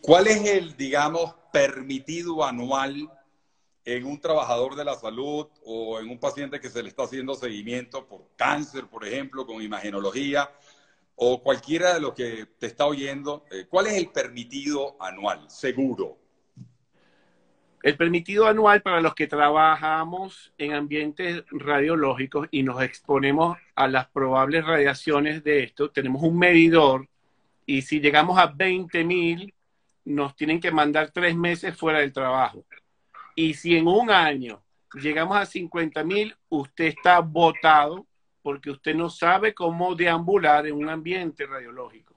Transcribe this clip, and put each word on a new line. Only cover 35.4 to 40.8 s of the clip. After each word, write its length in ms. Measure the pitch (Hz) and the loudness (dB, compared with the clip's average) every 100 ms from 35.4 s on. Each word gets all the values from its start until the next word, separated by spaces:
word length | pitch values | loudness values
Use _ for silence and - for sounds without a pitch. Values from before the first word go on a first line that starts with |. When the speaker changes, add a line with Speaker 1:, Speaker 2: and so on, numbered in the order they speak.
Speaker 2:
cincuenta 580 | 196 208 175 170 165 151 | -2 -8 -8 -4 -4 -4
mil, 320 | 156 202 214 - _ | -4 -2 -4 -8 _
usted 380 | 160 139 - 165 | -6 -6 -4 -4
está 340 | 151 180 175 | 0 6 6
botado 840 | 170 156 165 160 160 156 147 180 202 _ _ _ | 4 4 2 4 6 6 4 -2 -14 _ _ _
porque 300 | 143 139 143 | -8 -8 -8
usted 240 | 139 - | -8 -4
no 160 | 156 165 | -2 -2
sabe 420 | - 170 190 214 | 0 2 4 2
cómo 420 | 208 175 170 180 | 0 -4 -2 -4
deambular 720 | 170 175 165 170 196 160 147 151 | 0 0 0 2 2 6 4 4
en 80 | |
un 140 | 147 | -4